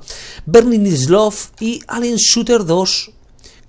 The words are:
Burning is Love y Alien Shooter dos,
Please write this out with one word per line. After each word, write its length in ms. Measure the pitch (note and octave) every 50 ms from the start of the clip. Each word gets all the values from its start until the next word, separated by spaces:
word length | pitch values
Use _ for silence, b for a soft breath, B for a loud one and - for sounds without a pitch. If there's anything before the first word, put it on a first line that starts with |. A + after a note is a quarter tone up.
| B B B B B B B B B
Burning 400 | D3+ D#3+ A#3 A#3 B3 A#3 G#3+ G3+
is 240 | G3 E3 C3 B2+ C#3
Love 420 | F3 G#3 G#3+ G#3+ G#3 - - - - -
y 220 | A3 A3+ A#3+ - -
Alien 280 | - - A#3 A#3+ A#3+ A#3+
Shooter 500 | G3+ - - - A#3 A#3 A#3+ A#3+ A3+ F#3+
dos, 460 | D#3+ E3 F3+ F#3+ F#3 - - - - - - - _ - b b b b b b